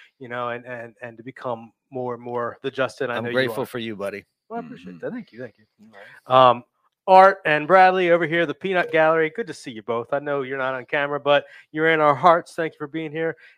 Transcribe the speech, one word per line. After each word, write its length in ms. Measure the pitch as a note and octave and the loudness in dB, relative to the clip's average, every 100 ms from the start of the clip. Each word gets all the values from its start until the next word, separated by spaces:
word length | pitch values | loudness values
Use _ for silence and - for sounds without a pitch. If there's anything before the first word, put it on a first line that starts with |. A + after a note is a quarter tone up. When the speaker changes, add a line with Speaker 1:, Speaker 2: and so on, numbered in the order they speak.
| _ _ | _ _
Speaker 1:
you 100 | B2 | -14
know, 220 | B2 A#2+ | -10 -8
and, 140 | A#2+ B2 | -10 -12
and, 280 | B2 A#2 A2 | -16 -16 _
and 160 | A#2+ A2+ | -20 -18
to 60 | |
become 500 | A#2 - B2+ A#2 A2+ _ _ | -20 -12 -10 -10 -12 _ _
more 240 | C3 B2 | -10 -10
and 80 | A#2+ | -10
more 360 | B2 A#2+ A#2 - | -8 -8 -8 -8
the 80 | C3+ | -10
Justin 400 | C3+ C3 - B2+ | -4 -6 -4 -6
I 60 | A#2 | -6
Speaker 2:
I'm 60 | |
Speaker 1:
know 80 | A#2+ | -4
Speaker 2:
grateful 260 | B2 C3 A2+ | -2 -2 -4
Speaker 1:
you 40 | |
are. 40 | A#2+ | -8
Speaker 2:
for 120 | B2 | -8
you, 160 | A2+ | -10
buddy. 300 | G2+ G2 G2+ - _ _ | -8 -8 -8 -16 _ _
Speaker 1:
Well, 120 | A#3 | -14
I 60 | - | -14
appreciate 300 | A#3+ F3+ F3 | -18 -20 -14
Speaker 3:
Mm-hmm. 80 | C3 | -12
Speaker 1:
that. 60 | |
Thank 200 | A#3+ G3 | -12 -16
you. 60 | A2+ | -18
Thank 180 | B2 G#2 | -18 _
you. 60 | G#2+ _ | _ _
Speaker 3:
All 180 | G#2+ G#2 G2+ - - | _ -20 -20 -20 2
right. 240 | B2+ B2+ | 6 6
Speaker 1:
Um, 140 | A#2+ - _ _ _ - | 4 -6 _ _ _ 6
Art 320 | F#3+ F#3+ G3 | 8 8 4
and 220 | D#3+ D3+ D3+ | -2 -2 4
Bradley 440 | F#3+ F#3 F#3 F3 | 6 6 4 2
over 140 | E3+ D#3+ | 2 2
here, 200 | E3+ D#3+ | -2 -2
the 80 | |
Peanut 380 | C#3 F#3+ F#3 D#3+ | -4 -4 -4 0
Gallery. 380 | D#3+ D#3+ D#3+ D#3 | 2 2 2 -2
Good 140 | D#3 F#3+ | -4 -12
to 60 | |
see 180 | - - | -12 -14
you 100 | A2 | -14
both. 300 | A2+ A#2 A#2 | -6 -6 -4
I 60 | C#3+ | -8
know 220 | D3 C#3+ | -4 -6
you're 140 | C3 C#3 | -6 -6
not 180 | C3 | -6
on 100 | C3 A#2+ | -8 -6
camera, 320 | D3+ C#3+ C#3+ | -4 -4 -4
but 260 | C3+ C#3+ C#3 - _ | 2 0 0 -20 _
you're 180 | D#3 D#3+ | -2 0
in 100 | D#3+ | 4
our 140 | D3+ | 2
hearts. 400 | C3+ F3+ E3+ - | 4 4 4 0
Thank 200 | - D#3+ | -8 -8
you 40 | - | -8
for 80 | D3 | -12
being 240 | D#3 D#3 | -10 -10
here. 260 | D#3 E3 D3+ _ | -6 -6 -8 _